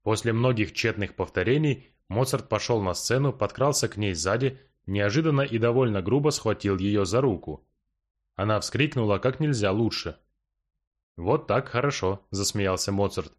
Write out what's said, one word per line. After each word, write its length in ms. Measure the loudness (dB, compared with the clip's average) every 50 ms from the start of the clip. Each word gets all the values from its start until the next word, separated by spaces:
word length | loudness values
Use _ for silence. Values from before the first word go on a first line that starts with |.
После 320 | _ 0 0 2 2 0 2
многих 400 | 4 2 2 4 2 0 -2 -2
тщетных 420 | -2 -2 -2 0 -2 -6 -6 -4
повторений 680 | -6 -6 -2 _ 0 2 2 2 4 2 0 0 -2 -6 _ _ _ _
Моцарт 420 | _ -2 0 0 0 -2 -4 -2 -2
пошел 320 | -2 -2 0 0 0 0
на 140 | 2 -2 -2
сцену, 360 | -4 -2 0 0 2 2 0
подкрался 560 | 0 0 -4 -4 0 0 0 2 2 0 -2
к 100 | -2 -2
ней 180 | -2 -2 -2 -2
сзади, 420 | -2 0 0 0 0 0 -2 -4 -6 -20 _ _ _ _
неожиданно 540 | -4 0 0 0 2 2 2 2 2 2 2
и 180 | 0 0 0 0
довольно 420 | 2 2 4 4 2 2 0 0
грубо 300 | 0 2 2 2 2 2
схватил 480 | 0 0 0 -2 -2 0 0 0 0 2
ее 260 | 2 2 2 2 2
за 160 | 2 2 2
руку. 420 | 2 2 0 -2 -6 -12 -12 -12 _ _ _ _ _ _ _ _ _ _ _ _ _ _ _
Она 240 | -4 0 0 0 0
вскрикнула 600 | -2 -2 0 0 0 0 0 -2 0 2 0 2
как 200 | 0 -2 -2 0
нельзя 320 | -2 -2 0 0 2 2
лучше. 460 | 2 2 0 0 -2 -4 -8 -8 -10 _ _ _ _ _ _ _ _ _ _ _ _ _ _ _ _ _ _ _ _
«Вот 300 | -6 -2 0 0 0 0
так 220 | 0 -2 -2 0
хорошо», 580 | -2 -4 -2 -2 -2 -2 -2 -2 -2 -2 -4 _ _
засмеялся 600 | -4 -4 -4 -2 -2 0 0 0 0 -2 -2 -2
Моцарт. 420 | 0 0 0 -2 -2 -6 -10 -10 _